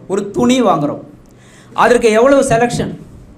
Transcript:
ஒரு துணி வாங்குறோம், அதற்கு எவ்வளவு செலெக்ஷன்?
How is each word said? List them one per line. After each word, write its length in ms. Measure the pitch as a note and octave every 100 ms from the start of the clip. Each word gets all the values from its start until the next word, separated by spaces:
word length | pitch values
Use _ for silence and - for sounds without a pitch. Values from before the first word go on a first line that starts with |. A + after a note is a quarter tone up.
| -
ஒரு 240 | G3 G3+
துணி 320 | - A#3+ B3+
வாங்குறோம், 380 | G#3+ D#3+ C#3+ - - - - - - - -
அதற்கு 360 | - F3+ A#3+ A#3
எவ்வளவு 340 | G#3+ C4 C#4 C4
செலெக்ஷன்? 420 | A3+ A#3+ - - - - - -